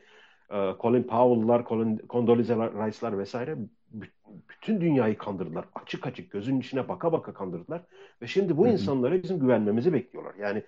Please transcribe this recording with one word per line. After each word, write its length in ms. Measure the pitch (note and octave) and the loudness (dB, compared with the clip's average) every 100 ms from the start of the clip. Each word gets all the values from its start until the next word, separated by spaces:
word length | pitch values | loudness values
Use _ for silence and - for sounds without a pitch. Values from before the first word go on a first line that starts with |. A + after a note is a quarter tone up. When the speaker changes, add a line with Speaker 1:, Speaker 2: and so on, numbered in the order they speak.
| _ - - _ _ | _ -20 -20 _ _
Speaker 1:
e, 220 | G2+ G2 F#2 | -4 -2 -2
Colin 220 | A#2 B2 | 2 2
Powell'lar, 600 | - A#2 B2 A#2+ A2 A#2+ A#2+ | 2 4 4 4 4 2 2
Colin, 360 | A2+ A2+ G#2+ - | -2 0 -2 -4
Condoleezza 460 | A#2+ A#2 A#2+ A2+ A2+ | -2 4 4 4 0
Rice'lar 640 | A2+ G2+ A2 G#2+ A#2 G2 | 0 -2 -6 -4 -6 -4
vesaire 340 | G2+ A#2+ C3 D3+ G2+ _ _ A2 | -6 -6 -8 -8 -10 _ _ -16
bü-, 140 | - _ _ F3 - | -16 _ _ -20 -20
bütün 320 | - - G#3+ | -16 -4 0
dünyayı 360 | E3+ C3+ G#2+ G#2+ | 2 4 2 0
kandırdılar. 480 | G#2 F#2+ E2+ E2+ - - | -6 -6 -6 -8 -10 -14
Açık 320 | - - C#3 | -12 -8 -8
açık 240 | - - | -10 -10
gözünün 280 | G2+ A2+ C3+ | -8 -2 -2
içine 280 | - C3+ A#2+ | -2 -6 -4
baka 240 | F#2 E3+ | -2 -2
baka 220 | D#3 - | -2 -4
kandırdılar. 480 | - F#2+ E2+ F2 E3+ - - - _ | -10 -8 -8 -10 -12 -12 -20 -20 _
Ve 60 | A#2 | -4
şimdi 300 | F#3+ F#3+ D3+ | 0 0 4
bu 80 | A#3 | 4
Speaker 2:
Hı 40 | |
hı. 40 | |
Speaker 1:
insanlara 500 | G3 G2+ C3+ B2 F#3 | 4 0 0 2 0
bizim 160 | F3+ F3+ | 0 0
güvenmemizi 540 | B2+ A2+ G#2 A2+ D#3 | 4 4 4 2 2
bekliyorlar. 420 | D3 - D#2+ D2+ F#2 | 0 -2 -12 -14 -6
Yani 240 | G2+ G#2 | -4 -4